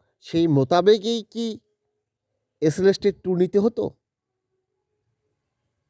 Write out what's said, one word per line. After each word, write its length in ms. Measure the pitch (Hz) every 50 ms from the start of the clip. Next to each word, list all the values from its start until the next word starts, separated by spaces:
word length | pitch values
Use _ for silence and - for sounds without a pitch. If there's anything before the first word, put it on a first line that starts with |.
| _ _ _ _
সেই 260 | _ - - 165 170 165
মোতাবেকই 760 | 147 139 131 127 170 180 180 202 220 220 185 226 233 233 202 -
কি 300 | - 220 233 226 214 - - _ _ _ _ _ _ _ _ _ _ _ _ _ _ _ _ _ _ _
এসএলএসটি 500 | 151 160 147 - 185 196 185 - - 202
টু 240 | 185 - - 185 185
নিতে 240 | 175 185 175 - 202
হতো? 300 | 196 233 226 - 208 156 - _ _ _ _ _ _ _ _ _ _ _ _ _ _ _ _ _ _ _ _ _ _ _ _ _ _ _ _ _ _ _ _ _ _ _ _ _ _ _